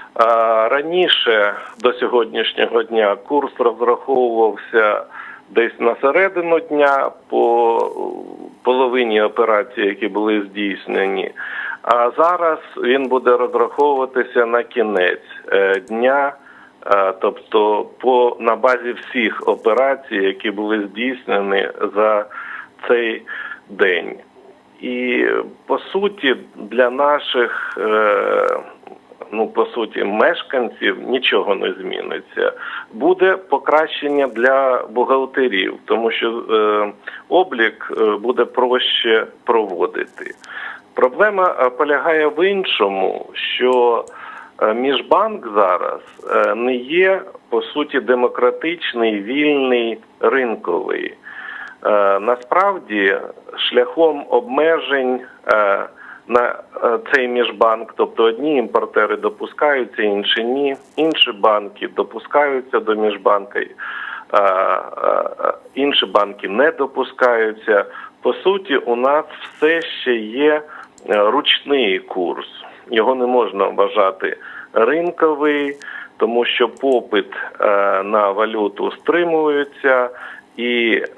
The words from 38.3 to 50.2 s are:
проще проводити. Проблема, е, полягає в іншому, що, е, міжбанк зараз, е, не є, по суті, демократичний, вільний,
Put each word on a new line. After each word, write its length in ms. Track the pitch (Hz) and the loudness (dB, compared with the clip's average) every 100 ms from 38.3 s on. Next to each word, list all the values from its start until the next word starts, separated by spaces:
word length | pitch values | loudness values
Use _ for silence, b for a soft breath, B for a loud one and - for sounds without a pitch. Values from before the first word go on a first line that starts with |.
| 120 | 0
проще 840 | 120 - 123 123 - - 117 110 107 - | 0 0 2 2 0 0 2 2 0 -6
проводити. 880 | - 113 104 85 87 - - - - - B B B B - | -2 0 0 -2 -2 -2 -8 -10 -16 -16 B B B B -12
Проблема, 600 | - 127 127 208 202 180 - | -2 -2 0 0 2 0 0
е, 100 | 127 | -2
полягає 560 | 123 147 143 147 156 151 | 0 0 0 0 0 0
в 220 | 143 190 | 0 0
іншому, 800 | 202 185 - 101 98 95 95 - - - - | 0 -2 0 0 0 -2 -4 -10 -10 -8 -2
що, 480 | 123 127 120 113 - B B B B - | 2 4 2 0 -4 B B B B -2
е, 120 | 107 | -2
міжбанк 760 | 110 135 131 117 160 220 208 113 | 0 -2 -2 2 2 2 -4 -4
зараз, 460 | 104 95 90 - - - - - | 0 2 2 -2 -8 -12 -16 -4
е, 200 | 110 107 | 0 2
не 200 | 104 120 | 0 -2
є, 480 | 127 123 170 190 190 - - _ | -2 -2 0 2 0 -4 -18 _
по 140 | - | -4
суті, 380 | - 147 147 135 | -2 -4 -2 -2
демократичний, 1200 | 110 123 123 - 123 123 165 170 - 120 113 107 | 0 2 2 2 0 0 -4 -6 -6 -2 0 0
вільний, 760 | 98 139 147 143 131 123 117 110 - _ | -2 0 2 2 2 2 0 -6 -12 _